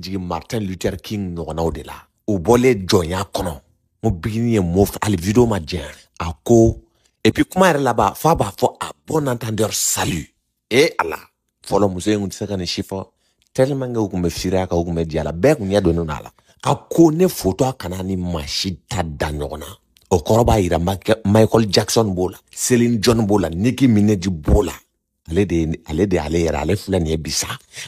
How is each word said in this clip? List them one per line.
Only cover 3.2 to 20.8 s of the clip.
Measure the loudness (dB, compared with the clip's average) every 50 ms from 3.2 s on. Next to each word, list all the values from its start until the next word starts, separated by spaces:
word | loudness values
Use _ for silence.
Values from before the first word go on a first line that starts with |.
| -6 -6
kɔnɔ. | -6 -6 -6 -6 -8 -10 _ _ _ _ _ _ _ _ -4
N | -2
ko |
Bigini | -2 -2 -4 -4 -2 -2 0 2 2
ye | 2
mot | 2 2 4 4 4
fɔ, | 2 2 -4
hali | -2 -2 -2
video | 0 0 2 4 4 4
ma | 4 2 -2
jɛya. | -4 -6 -8 -8 -10 -10 -16 -20 _ _ _ -10
A | -8 -8 -10 _ 2
ko, | 4 6 6 6 6 4 -2 -8 _ _ _ _ _ _ _ 0
et | 0
puis | 2 0 -2
kuma | 0 2 4 4 4
yɛrɛ | 4 2
laban, | 0 0 2 2 0 0 0
f'a | 0 2 2 2
b'a | 2 0 -4
fɔ, | -2 -2 -2 -2 -2 -2
à | -12 -12 -14 _ _
bon | -4 -2 -2 0
entendeur, | -2 -4 -4 -4 -6 -2 -2 -2 -2 -2
salut. | -2 -2 -2 -2 -2 -2 -4 -4 -6 -6 -10 _ _ _ _ _ _ _ 0
E | 2 4 4 2 0 -6
Ala. | -10 -10 -10 -12 -14 _ _ _ _ _ _ _ -6
Fɔlɔ | -2 0 2 2 2 0
muso | -2 -2 0
in | 0 0
tun | -2
tɛ | -6 -8
se | -8 -8
ka | -6 -6
nin | -6 -6
si | -6 -6 -6
fɔ. | -6 -8 -8 -10 -10 _ _ _ _ _ _ _ _ _ 0
Tellement | 0 0 0 0 -4 -4 -4 -2
que | -2
u | -2 -2
tun | -2 -2
bɛ | -2 -2
firiya | -2 -4 -4 -2 0 0 0
kan, | 0 0
u | -2 0
tun | 0 -2
bɛ | -2 -2
diya | -2 -4 -4 -4
la. | -4
Bɛɛ | -6 -4 -2 -2 -2
tun | -2 -2 -2
ɲɛ | 0 2
donnen | 2 2 0 0 -2
don | -6
a | -8 -10
la. | -12 -16 _ _ _ _ _ _ -4
A | -4 -4
ko, | -4 -6 -2 4 6 6 6
ne | 6 4 0
fotɔ | 0 0 -2 -2 -2 0 0 -2 -2 -4
kana | -6 -10 -10 -8 -6 -6
ni | -4 -4
maa | -4 -4 -4 -4 -6 -6
si | -6 -6 -6 -4 -6 -6 -8 _ -8
ta | -6 -4 -4
da | -6 -6 -6 -6 -4
ɲɔgɔn | -4 -6 -6 -8 -8 -10
na. | -12 -14 -18 _ _ _ _ _ _ 0
O | 0
kɔrɔ | 0 2 4 4 4 6
b'a | 4 4 4
yira | 2 2 2
Michael, | 0